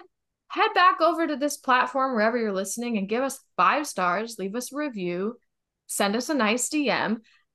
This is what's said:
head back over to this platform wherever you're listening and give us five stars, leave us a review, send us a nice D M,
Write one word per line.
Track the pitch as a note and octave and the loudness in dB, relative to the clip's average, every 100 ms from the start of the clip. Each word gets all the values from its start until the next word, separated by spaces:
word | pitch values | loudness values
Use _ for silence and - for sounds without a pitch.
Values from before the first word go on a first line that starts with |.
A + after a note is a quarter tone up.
| - _ _ _ _ | -6 _ _ _ _
head | D#4+ A4 | -2 0
back | G4+ F4+ F#4 | 4 4 6
over | E4 D#4+ E4 | 2 2 -2
to | |
this | C#4+ C#4+ - | 0 -2 -2
platform | - B3+ B3 C4+ C4+ | 0 2 2 0 0
wherever | A#3+ G#3+ A#3+ | 2 2 2
you're | A3 | 0
listening | F#3+ G3 - A#3+ A3 | -2 -4 -6 -4 -2
and | F#3+ | -2
give | A3+ | -2
us | C4+ C4 - - | -2 -6 -8 2
five | F3+ B3+ D4 | 2 2 -2
stars, | - F3+ F3+ A3+ A3+ | -2 0 0 -4 -6
leave | F#3+ | -6
us | A3 B3 | -6 -6
a | C4 | -6
review, | D4+ A3 F3 F3 G3+ B3 _ _ _ _ - | -6 -4 -4 -2 -4 -6 _ _ _ _ -10
send | - G3+ A3 | -2 0 0
us | B3 | -2
a | |
nice | D4+ G#3+ A#3+ - | 0 2 0 0
D | D4+ C#4 | -2 0
M, | E3 C3+ A3 - _ _ | 0 0 -2 -6 _ _